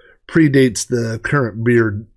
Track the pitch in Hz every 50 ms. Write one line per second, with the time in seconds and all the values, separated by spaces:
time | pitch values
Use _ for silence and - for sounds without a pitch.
0 | _ _ _ _ _ - - 170 160 143 135 139 131 123 101 - - - 123 117
1 | 117 113 110 107 - - 147 143 127 110 95 113 113 123 120 117 113 110 101 104
2 | 113 - _